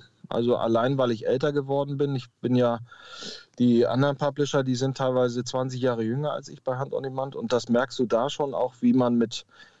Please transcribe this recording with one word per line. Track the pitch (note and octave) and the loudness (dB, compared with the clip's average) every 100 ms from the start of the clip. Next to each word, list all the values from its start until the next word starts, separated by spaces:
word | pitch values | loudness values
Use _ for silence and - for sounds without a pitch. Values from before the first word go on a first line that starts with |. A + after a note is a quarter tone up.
| - _ - | -20 _ -6
Also | A2+ A#2+ A#2 | -2 0 2
allein, | A2+ A2+ B2+ C#3 | 2 2 2 2
weil | B2 | 0
ich | A2 - | 0 0
älter | B2 D3+ | 2 2
geworden | C#3+ C3+ C#3 C#3+ C#3 | 0 -2 -2 -2 -2
bin. | C#3+ C3+ | -2 -2
Ich | - - | -8 -6
bin | B2 B2 | 0 4
ja, | A#2+ A#2 A#2+ - - - - - - - | 4 0 -8 -20 -20 -16 -14 -16 -10 2
die | B2 A#2 A#2 | 4 6 4
anderen | A#2+ C#3+ C3+ | 2 0 0
Publisher, | D3 C3+ C#3+ D3 | -2 0 0 0
die | C3 B2 | 0 -2
sind | C3+ C3 | -2 -2
teilweise | C3 B2+ B2+ A#2+ | 0 2 2 0
zwanzig | B2 C3 C3 B2+ | -4 -4 -4 -2
Jahre | B2+ A#2 | -2 0
jünger | A2 C3 D3+ | -2 -2 -4
als | - C#3 | -6 -10
ich | C#3+ | -10
bei | - B2+ | -6 -4
Hunt | C3+ | -4
on | - | -4
Demand. | C3+ C3 C3+ - | -6 -6 -6 -6
Und | A2+ | -2
das | B2 - | -2 2
merkst | A#2 C3 - | 2 2 -2
du | A#2 | 0
da | A2+ C3+ | 2 0
schon | - C#3+ | -2 -4
auch, | G#2 B2+ - | -2 -4 0
wie | B2 | 2
man | B2+ B2 A#2+ | 4 4 2
mit, | A2+ - - - - _ | 0 -4 -14 -20 -20 _